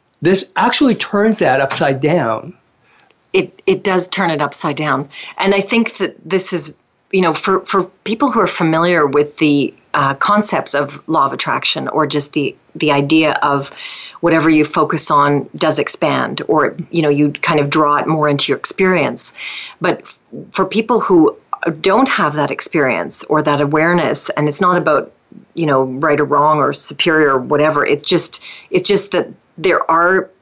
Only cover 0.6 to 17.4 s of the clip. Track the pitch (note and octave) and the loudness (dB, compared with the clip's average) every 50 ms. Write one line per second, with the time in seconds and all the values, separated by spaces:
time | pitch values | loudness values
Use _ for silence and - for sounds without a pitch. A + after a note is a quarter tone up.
0.6 | G3 A#3+ A#3+ - D4 B3+ G#3 - - - - G3+ G#3 A3+ G#3+ - F3 C#3 C3 C3+ | 0 0 2 2 2 2 2 0 -4 -4 0 0 2 2 2 2 2 2 2 2
1.6 | C#3 C3+ - - E3+ C#3+ C3+ B2+ C#3 D3+ F3 E3+ C3 A2+ A2 G#2+ - E3 - _ | 0 -2 -2 -2 0 0 0 0 0 0 2 2 0 0 -2 -4 -6 -12 -18 _
2.6 | _ _ _ _ _ _ _ _ _ _ _ _ _ _ - F#3+ F3 - _ _ | _ _ _ _ _ _ _ _ _ _ _ _ _ _ -2 -2 -2 -2 _ _
3.6 | - - F#3+ F#3 - G3+ F#3 F3+ E3+ - - G3 G3 E3+ D#3+ D3 D3 C#3 - - | -2 -2 -2 0 0 0 0 0 -2 -2 -2 -2 -2 -2 0 -2 -2 -4 -4 -4
4.6 | - D#3 C#3+ C#3+ D3+ D3+ C3 C3+ C#3 - - - - - - - F#3 G3 G3+ G3 | -4 -4 -4 -2 -2 -2 -2 -2 -4 -8 -12 -18 -18 -14 -8 -4 0 0 2 0
5.6 | G3 G3 A#3+ A3+ A3+ - - - F#3+ - - - - D#3+ F#3 F#3+ F3+ - F#3 E3 | 0 0 0 0 0 0 -2 -6 -6 -6 -6 -10 -8 -4 -2 -2 -2 -2 -4 -6
6.6 | D3 D#3 - _ _ _ _ _ _ - - F#3+ F#3 F3 D#3 - - F#3+ F#3+ F#3 | -6 -8 -12 _ _ _ _ _ _ -4 -2 0 2 2 0 -2 -2 -2 -2 -2
7.6 | - - G3+ G3 F3 - _ _ - - A3+ A3+ C#4+ C4 A3+ A3+ F#3+ - - - | -2 -2 -2 -2 -2 -2 _ _ -6 -6 -4 -2 -2 0 0 0 0 0 0 -2
8.6 | F3+ D#3+ D#3+ D#3+ E3+ F3 F3+ E3 D3+ C#3 C3 D3 D3 D3 - - D#3+ D3+ C#3+ C#3+ | 0 0 2 2 2 2 2 2 2 2 2 2 0 0 -2 0 2 2 2 2
9.6 | C3+ - - _ _ _ - C#3+ C#3+ C3+ C#3 C3+ - - G#3 G#3+ G#3 - - E3 | 0 -2 -6 _ _ _ -4 -2 -2 -2 -2 -2 0 0 2 2 2 0 -2 -2
10.6 | E3 - - C#3+ D3 C#3 - - - - D#3+ D#3 C#3 C3 C3 C3 - D#3 A#2+ B2 | -2 -2 -2 -2 -2 -4 -8 -14 -8 -2 0 2 2 0 0 -4 -4 -4 -4 -4
11.6 | - - - - - C3+ - D3+ D3+ C#3 D3 D3 C#3+ - - D#3+ C#3 B2 - _ | -2 -4 -4 -4 -6 -4 -2 -2 -2 0 0 -2 -2 -2 -2 -2 -4 -4 -6 _
12.6 | _ _ - D#3 E3 D3 C#3+ C#3+ C#3+ C#3 D#3+ D#3+ D#3+ D3+ - - - D3+ C#3+ C#3 | _ _ -8 -4 0 0 2 2 2 4 4 4 4 2 0 0 0 0 0 0
13.6 | C3+ - - - - - - - - - - - - E3+ D#3+ D#3+ D3 E3 D#3 D3+ | -2 -6 -12 -16 -16 -16 -16 -16 -18 -20 -10 -2 0 2 2 4 4 4 4 4
14.6 | D3+ D3 - E3+ D3+ - - D3+ - - D#3 C#3+ C#3+ C#3+ C#3+ C#3 - - - D#3 | 2 2 0 -2 0 0 0 -2 0 2 4 4 4 4 2 0 -2 -4 -6 -2
15.6 | A3 - - - - - - - - D3 C#3 C3 B2+ A2+ - - - - E3 D#3 | 0 0 0 0 0 -2 -2 0 0 0 0 0 -2 -4 -6 -8 -4 0 2 2
16.6 | C#3+ - - - D#3 - - E3+ D#3 D3 C#3+ C#3+ D3 D3 C#3+ - | 2 0 -2 -6 -10 -4 -2 0 2 2 2 2 2 0 0 -2